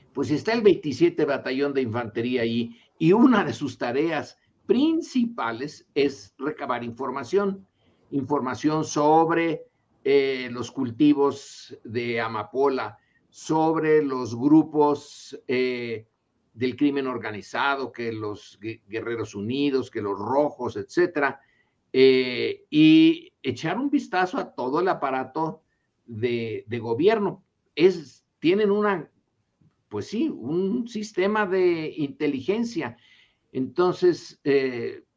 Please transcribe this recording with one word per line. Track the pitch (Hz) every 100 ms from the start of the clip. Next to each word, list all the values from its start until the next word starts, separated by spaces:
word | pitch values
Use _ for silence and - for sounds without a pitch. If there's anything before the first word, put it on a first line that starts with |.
| _
Pues | - 135
está | 143 -
el | 233
veintisiete | 208 170 151 117 170 165
Batallón | 147 131 131 131 143
de | 135
Infantería | 127 113 117 117 117 127
ahí, | 117 117 117 - _ _
y | 160
una | 208 262 220 160
de |
sus | 113 135 -
tareas | 127 123 160 151 - - _ _ -
principales | 233 302 330 285 262 233 - 117 117 147 - _ -
es | 139 135 - _
recabar | 135 151 139 123
información, | 120 113 131 135 117 190 202 196 - _ _ _ _
información | 139 120 143 123 120 151 156 156
sobre, | 151 147 156 165 165 165 156 - _ _ _
eh, | - 139 135 131 127
los | 120 117
cultivos | - 123 113 151 143 139 123 - - - 120
de | - 113 120 117
amapola, | 113 113 104 127 139 131 107 110 _ _ _
sobre | - - 160 160 160 156 151
los | 143 131 120 117
grupos, | 139 156 151 147 147 143 - - - - -
eh, | 127 127 123 120 113 113 _ _ _ _
del | 117 127 120
crimen | 147 139 131
organizado, | 120 107 104 95 123 135 139 123
que | 120 117
los | 110 107 101 - -
gue-, | 104 113 _
Guerreros | 107 110 117 104
Unidos, | 101 101 135 143 131 117
que | 110
los | 104 98
Rojos, | 104 135 147 - 120 104
etcétera, | 98 - 175 151 139 131 _ _ _ _ _
eh, | 127 131 131 127 120 113 - _
y | 151 156 160 160 165 - _
echar | 135 113 160 196
un | 285
vistazo | 277 - 180 180 -
a | -
todo | - 123 151
el | 185
aparato | 165 139 131 123 156 160 - _ _ _ _ -
de, | 113 120 120 113 104 101
de | 120
gobierno. | 110 117 175 220 196 - _ _ _ -
Es, | 175 175 139 - _ _
tienen | 151 196 208
una, | 202 208 185 - _ _ _ _ _ _ _ _
pues | 104 98
sí, | 214 320
un | - 117 170 190 240 233
sistema | 214 208 - 196 214 202
de | 190 180 170 156 -
inteligencia. | 143 - 151 139 113 214 233 165 127 - _ _ _ _ _
Entonces, | - 131 - 180 175 180 160 - -
eh, | - 139 135 120 117 71 -